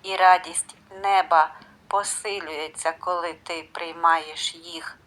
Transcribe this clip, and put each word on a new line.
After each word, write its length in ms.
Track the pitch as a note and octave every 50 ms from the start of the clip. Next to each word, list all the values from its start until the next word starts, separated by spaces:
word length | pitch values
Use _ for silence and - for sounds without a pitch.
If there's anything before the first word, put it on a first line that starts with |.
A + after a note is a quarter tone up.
і 140 | - F#3+ F#3+
радість 580 | F#3 F#3 F#3 F#3 F3+ - E3 E3+ - - - - _ _ - F#3+ F#3+
неба 520 | G3 G3 G3 F#3+ F3+ - E3+ D#3+ D#3 - - - - - _ _ _ -
посилюється, 1040 | - G3+ G3+ - - - - G#3+ G3 G3 E3+ D#3 D#3 D3 D#3 D#3 - - - E3
коли 400 | E3 - - F3+ F3+ F3 E3+ E3+
ти 360 | D#3 - - - E3+ D#3+ D#3 -
приймаєш 800 | - - E3+ E3 D#3+ E3+ E3+ E3 E3 E3 D#3 D#3 D#3 - - - -
їх 440 | E3 E3 F3 E3+ D#3+ - - - _ _